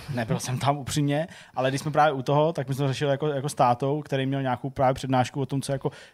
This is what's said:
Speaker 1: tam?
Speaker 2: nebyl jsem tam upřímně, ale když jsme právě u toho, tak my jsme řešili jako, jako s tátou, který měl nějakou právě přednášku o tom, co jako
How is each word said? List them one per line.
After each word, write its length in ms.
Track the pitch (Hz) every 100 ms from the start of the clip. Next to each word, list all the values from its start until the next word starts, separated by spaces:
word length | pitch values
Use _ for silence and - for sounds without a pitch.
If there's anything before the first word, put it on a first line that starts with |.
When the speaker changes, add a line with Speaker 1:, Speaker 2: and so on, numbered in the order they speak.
| -
Speaker 1:
tam? 100 | 127
Speaker 2:
nebyl 220 | 113 165
jsem 180 | - 127
tam 200 | 131 147
upřímně, 500 | 127 151 143 143 170 - -
ale 140 | - 131
když 100 | 135
jsme 100 | 156
právě 220 | 147 151
u 100 | 135
toho, 300 | 131 143 156
tak 160 | 170 131
my 60 |
jsme 140 | 135 139
řešili 220 | 123 143
jako, 160 | 135 151
jako 200 | 139 143
s 60 |
tátou, 480 | - 127 120 139 151
který 240 | 143 135 135
měl 160 | 139
nějakou 280 | 135 123 139
právě 240 | 131 131
přednášku 460 | 135 131 131 123 143
o 60 | 131
tom, 160 | 139
co 100 | -
jako 180 | 139 147 - -